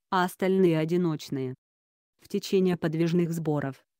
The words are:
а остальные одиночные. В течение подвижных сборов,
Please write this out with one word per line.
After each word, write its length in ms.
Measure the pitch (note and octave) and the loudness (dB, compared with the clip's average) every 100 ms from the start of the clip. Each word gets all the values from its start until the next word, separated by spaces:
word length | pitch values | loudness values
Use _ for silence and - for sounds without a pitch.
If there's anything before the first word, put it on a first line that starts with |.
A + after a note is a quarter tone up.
| _ | _
а 140 | F#3+ | 0
остальные 560 | F3+ - F#3+ F#3+ F#3 D#3+ | 0 0 0 4 4 2
одиночные. 720 | D#3+ F3 F3 D3+ - C#3 C3 B2+ _ _ _ _ _ _ | 0 0 0 -2 -6 -6 -6 -8 _ _ _ _ _ _
В 80 | - | -8
течение 480 | G3+ - G3 F#3 F3 | -8 0 2 2 2
подвижных 560 | E3+ D#3+ E3+ F3 E3+ | -2 0 2 2 0
сборов, 500 | E3+ D#3+ D3 C3+ C3+ _ _ | -2 -2 -2 -4 -8 _ _